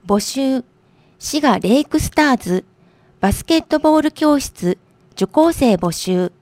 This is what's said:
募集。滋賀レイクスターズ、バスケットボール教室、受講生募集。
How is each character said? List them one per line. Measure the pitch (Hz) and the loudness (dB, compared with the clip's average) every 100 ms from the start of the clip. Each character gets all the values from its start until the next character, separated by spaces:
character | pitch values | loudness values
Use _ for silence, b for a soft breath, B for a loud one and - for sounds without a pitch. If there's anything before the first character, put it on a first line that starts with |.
| 185 | 0
募 | 208 | -2
集。 | - 262 269 262 - _ b b b b | -2 -4 -2 -2 -6 _ b b b b
滋 | - 302 | -6 0
賀 | 285 175 | 0 0
レ | 175 254 | 2 0
イ | |
ク | 294 311 | 2 -4
ス | - | -2
タ | - 294 | 0 2
ー | 254 | 0
ズ、 | 180 180 - _ b b b b | -2 -4 -6 _ b b b b
バ | 196 | -2
ス | - | -2
ケ | - 320 | 0 -2
ッ | |
ト | 311 311 | 0 0
ボ | 311 311 | 2 2
ー | |
ル | 302 | 0
教 | - 311 285 | 0 0 0
室、 | - - 175 - _ _ _ | -2 -6 -4 -4 _ _ _
受 | - 190 | -8 -2
講 | - 330 | 2 2
生 | 320 254 185 | 2 0 2
募 | 175 | -2
集。 | 165 - 180 180 _ | -6 -4 -2 -2 _